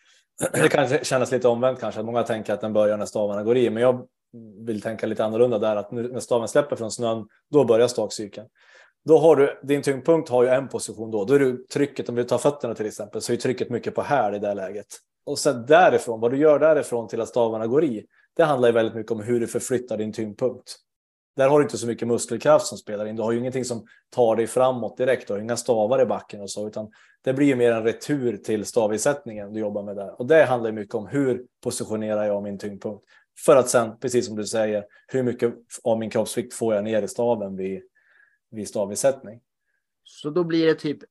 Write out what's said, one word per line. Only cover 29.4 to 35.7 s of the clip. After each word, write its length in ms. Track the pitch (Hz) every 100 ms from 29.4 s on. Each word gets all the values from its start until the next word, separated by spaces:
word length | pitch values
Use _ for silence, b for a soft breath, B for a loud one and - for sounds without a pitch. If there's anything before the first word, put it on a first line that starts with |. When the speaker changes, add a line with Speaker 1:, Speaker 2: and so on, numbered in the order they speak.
| 101
Speaker 1:
du 60 | 110
jobbar 240 | 107 104
med 120 | 101 101
där. 240 | 95 -
Och 60 | 123
det 160 | 160
handlar 260 | 127 127 113
ju 60 | 110
mycket 200 | 101 113
om, 120 | 95
hur 380 | 139 135 123 - _
positionerar 640 | 123 - 107 107 107 107 104
jag 180 | 101
min 140 | 101 98
tyngdpunkt? 460 | 104 98 110 104 _ b b - -
För 100 | 139
att 140 | 123
sen, 300 | 127 113 -
precis 260 | 131 120 113
som 80 | 107
du 100 | 101
säger, 400 | 113 107 104 101 b b
hur 160 | 131
mycket 300 | 123 120 117 117 _